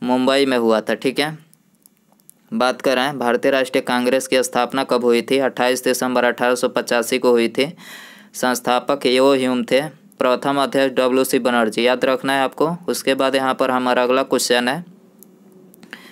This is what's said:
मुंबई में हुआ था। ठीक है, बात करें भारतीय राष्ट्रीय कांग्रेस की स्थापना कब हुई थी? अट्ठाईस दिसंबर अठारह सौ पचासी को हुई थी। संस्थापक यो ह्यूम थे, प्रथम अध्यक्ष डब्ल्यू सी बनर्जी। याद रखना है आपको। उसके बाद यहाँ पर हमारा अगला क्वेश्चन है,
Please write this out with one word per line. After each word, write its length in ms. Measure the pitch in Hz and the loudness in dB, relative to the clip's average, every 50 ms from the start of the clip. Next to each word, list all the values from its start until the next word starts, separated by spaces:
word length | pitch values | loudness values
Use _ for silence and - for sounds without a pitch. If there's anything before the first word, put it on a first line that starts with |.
मुंबई 440 | - 123 127 127 127 131 135 139 139 | -4 -2 0 0 2 2 2 2 2
में 120 | 135 131 120 | 2 2 2
हुआ 240 | 117 113 110 107 | 2 2 2 0
था। 120 | 107 - 113 | 0 -2 -4
ठीक 240 | 107 - 139 120 - | -4 -2 -4 -2 -2
है, 180 | 143 151 156 156 - _ _ _ _ _ _ _ _ _ _ _ _ _ _ _ _ - _ _ _ _ | -4 -4 -6 -10 -16 _ _ _ _ _ _ _ _ _ _ _ _ _ _ _ _ -20 _ _ _ _
बात 300 | 110 113 123 127 123 - | -4 0 0 0 0 -2
करें 360 | - 139 131 127 123 143 147 131 | -2 0 0 0 0 -2 -2 -2
भारतीय 320 | 120 120 117 120 - 139 | 0 0 0 2 2 0
राष्ट्रीय 300 | 135 135 131 127 - 139 131 | 2 0 0 0 -2 -2 -2
कांग्रेस 440 | - 127 123 123 123 127 131 131 - | 0 -2 0 0 0 0 0 0 0
की 140 | - 131 123 | 0 0 0
स्थापना 400 | 127 - 127 123 120 - 135 135 | 0 0 -2 -2 -2 -2 -4 -2
कब 200 | - 135 123 120 | 0 0 0 2
हुई 160 | 120 120 117 | 2 2 2
थी? 160 | 113 - 131 135 | 2 0 0 0
अट्ठाईस 440 | 135 123 - - 123 123 131 127 - | 0 -2 -2 0 0 0 0 0 0
दिसंबर 400 | 127 127 - 135 127 127 123 120 | -2 -2 0 -2 -2 0 2 2
अठारह 300 | 120 113 - 127 123 127 | 2 0 0 0 0 0
सौ 120 | 123 131 123 | 0 -2 -2
पचासी 480 | 110 127 117 - 123 120 113 - 131 127 | -2 -4 -2 0 0 -2 0 0 -2 0
को 120 | 117 127 | 2 2
हुई 160 | 120 117 117 117 | 4 4 2 0
थी। 160 | 117 - 131 156 175 - - - - - - - - - - - - | 0 -2 -4 -4 -4 -10 -20 -20 -20 -20 -20 -20 -20 -20 -20 -18 -8
संस्थापक 680 | - - 127 123 117 - 123 123 123 123 - 143 139 - | -4 -2 -2 -2 -2 -2 0 0 0 0 -2 -2 0 0
यो 280 | 135 123 127 131 139 139 | 2 4 4 4 4 4
ह्यूम 300 | 131 131 127 127 123 120 | 2 2 0 -2 -2 -2
थे, 180 | - 127 131 147 156 160 - _ - _ - | 0 0 0 0 -2 -8 -16 _ -20 _ -4
प्रथम 420 | 123 127 123 117 - 143 139 143 | 0 0 0 0 0 -2 0 0
अध्यक्ष 340 | 135 127 117 139 135 135 127 | -2 0 0 0 0 0 0
डब्ल्यू 280 | 127 127 127 127 131 131 | 0 0 2 2 0 0
सी 160 | 127 - 135 | 0 0 0
बनर्जी। 460 | 120 127 120 120 117 110 104 113 117 123 | 0 0 2 2 2 0 0 0 0 2
याद 180 | 127 123 131 | 2 2 0
रखना 280 | 135 131 127 - 135 139 | 0 0 -2 -2 -2 0
है 100 | 135 135 | 0 0
आपको। 260 | 127 - - 143 156 175 170 - - | -2 -2 -2 -2 -2 -2 -4 -6 -6
उसके 260 | 123 - - - 135 | -6 -4 -2 -2 0
बाद 220 | 135 135 135 127 | 0 0 0 0
यहाँ 180 | 135 131 131 127 | 0 0 0 0
पर 180 | - 135 127 | 0 0 0
हमारा 320 | 127 127 123 127 123 123 123 | 0 0 0 2 2 2 2
अगला 200 | 120 127 135 135 | 2 2 0 0
क्वेश्चन 420 | 131 - 127 - - 127 120 123 123 | 0 -2 -2 0 0 0 2 2 0
है, 160 | 135 165 175 - - - - - _ _ - - - _ - - - - - - - - - - - - - - | -2 -4 -8 -12 -18 -20 -20 -20 _ _ -20 -20 -20 _ -20 -20 -20 -20 -20 -20 -20 -20 -20 -20 -20 -20 -20 -20